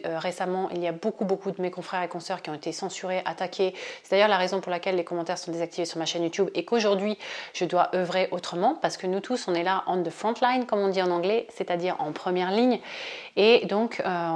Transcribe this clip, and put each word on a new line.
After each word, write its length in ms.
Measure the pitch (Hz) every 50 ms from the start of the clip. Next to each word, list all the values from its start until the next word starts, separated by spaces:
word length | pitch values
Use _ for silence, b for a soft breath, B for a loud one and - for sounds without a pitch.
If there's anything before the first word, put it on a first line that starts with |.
| -
euh, 140 | 165 165 160
récemment, 500 | 160 180 175 - 190 180 185 190 190 -
il 140 | - 175 175
y 40 |
a 40 | 170
beaucoup, 340 | 165 165 - 220 196 - 214
beaucoup 240 | 185 196 190 - 196
de 100 | 185 -
mes 120 | 180 180
confrères 320 | 180 180 165 - - 185 180
et 40 |
consoeurs 360 | 170 - 170 165 - 190 175 -
qui 80 | 160
ont 20 | 151
été 180 | 147 - 165
censurés, 520 | 160 - 196 185 - - - 185 185 185 -
attaqués. 480 | 165 165 - 190 180 - - 190 185 185 B B B B B -
C'est 80 | -
d'ailleurs 160 | 190 196 208
la 100 | 214 202
raison 240 | 180 185 185 196 190
pour 80 | 180 185
laquelle 260 | 175 170 - 196 185
les 80 | 180 165
commentaires 360 | - 180 170 165 175 175 175
sont 120 | - 175
désactivés 340 | 165 170 170 170 - 185 170
sur 120 | - -
ma 80 | 160 160
chaîne 160 | 156 - 170
YouTube 280 | 170 165 - - 190 - -
et 120 | - 165
qu'aujourd'hui, 520 | - 233 233 208 208 202 190 196 214 208 B B B B B B B -
je 100 | - 180
dois 240 | 160 180 180 - - -
œuvrer 320 | 185 180 170 185 185 190 -
autrement 460 | 185 180 - - 175 175 196 254 320
parce 220 | - - 170 -
que 100 | - -
nous 120 | 185 185 202
tous, 280 | 196 - 247 240 -
on 80 | 190 175
est 80 | 170 170
là 200 | 185 190 185 -
on 160 | - 180 185 170
the 80 | 165
front 240 | - - - 220 233 - 254
line, 240 | 240 254 254 240
comme 120 | 240 226 202
on 100 | 196 196
dit 120 | 180 190
en 80 | 180 180
anglais, 380 | 175 175 170 190 220 226 - -
c'est-à-dire 460 | - - 185 180 180 170 175 185 -
en 140 | - 151 151
première 400 | 156 - - 185 180 180 180 180
ligne. 280 | 196 220 247 254 233 190 B B B B B B B B B B -
Et 280 | - 202 220 240 247 -
donc, 360 | 175 196 208 233 233 - - -
euh, 240 | 185 180 175 170 165 165